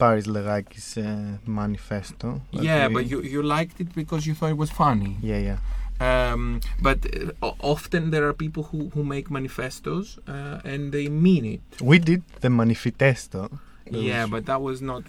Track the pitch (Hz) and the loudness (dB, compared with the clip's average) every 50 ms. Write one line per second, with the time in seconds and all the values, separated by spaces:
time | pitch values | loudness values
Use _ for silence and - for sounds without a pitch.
0 | 123 117 113 107 101 107 107 104 101 104 104 104 98 - - 107 - - - 117 | 4 6 6 4 2 0 -2 -2 0 0 0 -2 -2 -6 -12 -16 -14 -10 -8 -6
1 | 107 107 107 104 104 104 101 101 104 113 107 104 104 104 104 98 - - 107 101 | -4 -4 -4 -6 -6 -8 -8 -8 -6 -6 -4 -2 -2 -2 -4 -4 -6 -6 -6 -6
2 | 98 - - - - 117 123 135 - - - - 156 160 160 151 135 123 110 123 | -6 -8 -10 -8 -6 -6 -6 -6 -8 -6 -4 0 2 2 4 4 4 4 2 0
3 | 120 120 139 127 120 131 135 147 147 147 147 156 165 170 - - 180 170 - 165 | 0 0 -2 -4 -4 -4 -2 -2 0 2 2 0 0 -2 -4 -8 -8 -6 -6 -8
4 | 156 - 165 156 151 156 151 - 165 156 156 147 156 151 - - 156 147 120 104 | -6 -4 -4 -2 -2 -2 -2 0 0 0 0 0 -2 -2 0 2 4 4 4 2
5 | 98 98 98 98 - 110 104 101 98 98 98 98 - - - - - - - - | 0 -2 -4 -4 -2 -2 0 0 0 0 -2 -2 -2 -4 -4 -4 -4 -4 -4 0
6 | 127 127 127 127 123 123 120 120 120 120 117 117 - - - - - 135 135 - | 2 2 4 4 2 2 0 -2 -2 -2 -4 -4 -4 -4 -2 0 2 2 2 2
7 | - - - - - - - - - - - - - 143 151 151 - - - 175 | 0 -4 -4 -4 -6 -6 -6 -4 -6 -6 -4 -2 0 0 0 0 -2 -2 -2 0
8 | 160 160 160 151 147 147 147 - 160 156 156 160 151 - - 151 147 151 - 151 | 0 2 2 2 2 2 0 -2 -4 -6 -4 -6 -6 -6 -6 -6 -6 -4 -2 -2
9 | 147 139 139 139 - - 147 135 135 127 - - 131 131 - - - 147 151 180 | -2 -2 -4 -6 -6 -4 -4 -4 -4 -6 -6 -6 -8 -8 -8 -8 -6 -4 -4 -4
10 | 202 - - - - - 139 139 139 143 143 - - - 135 143 147 143 143 147 | -6 -8 -12 -16 -14 -12 -10 -10 -8 -10 -10 -10 -8 -8 -6 -6 -6 -4 -4 -4
11 | 143 147 147 156 165 190 185 151 117 107 - - - - - - - 123 160 185 | -2 0 2 6 8 8 8 6 4 0 -6 -8 -10 -14 -8 0 6 8 8 8
12 | 170 160 170 180 - - - - - 127 123 117 113 113 110 - - 123 - - | 8 6 2 2 2 -6 -8 0 2 4 6 6 6 4 4 2 0 -4 0 4
13 | 135 135 123 - - - - 95 98 110 143 143 - - - - - - 123 113 | 4 4 4 2 -2 -10 -8 -8 -8 -8 -10 -14 -16 -18 -20 -18 -12 -8 -4 -2
14 | 110 117 120 117 113 107 110 113 107 - 135 135 139 135 131 127 135 135 127 - | -2 -2 0 -2 -2 -2 -4 -4 -2 -2 -2 -2 -2 -4 -4 -4 -6 -8 -8 -8
15 | - | -10